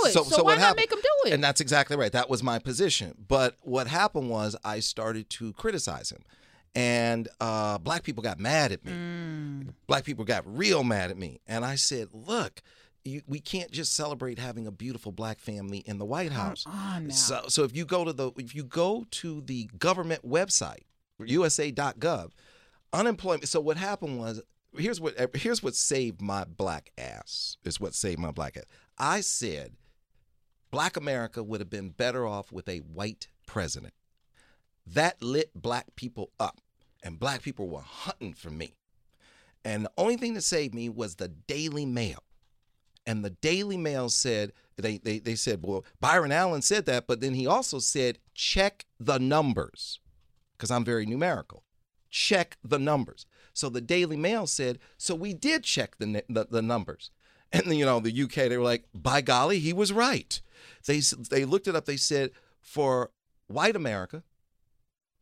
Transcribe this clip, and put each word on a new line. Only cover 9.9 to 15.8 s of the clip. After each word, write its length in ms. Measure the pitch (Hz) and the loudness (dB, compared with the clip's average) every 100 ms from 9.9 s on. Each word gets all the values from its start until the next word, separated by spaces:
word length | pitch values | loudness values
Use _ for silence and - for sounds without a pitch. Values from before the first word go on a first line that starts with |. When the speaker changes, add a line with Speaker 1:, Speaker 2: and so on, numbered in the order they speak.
| 139 | -2
Speaker 2:
people 200 | 135 135 | -2 -4
got 200 | 107 107 85 | 0 0 -2
real 380 | 113 202 170 | -2 4 4
mad 260 | 123 104 90 | 4 2 0
at 60 | 92 | -4
me. 240 | 87 62 - | -10 -12 -8
And 160 | 113 | -4
I 100 | 123 | -2
said, 360 | 139 - 127 104 | 0 0 -2 -6
"Look, 500 | 110 139 233 123 - - _ _ _ | -12 -6 -4 -4 -8 -20 _ _ _
you, 180 | - 139 - | -12 -10 -8
we 140 | 147 | -10
can't 320 | - 185 175 | -6 -6 -6
just 200 | 139 156 | -6 -2
celebrate 460 | - 151 139 131 113 | -2 -2 -4 -6 -6
having 300 | 123 117 110 | -8 -8 -10
a 20 | |
beautiful 400 | 95 117 117 107 | -10 -10 -10 -10
black 300 | 92 110 107 | -8 -6 -6
family 380 | - 104 98 | -8 -8 -8
in 200 | 101 | -10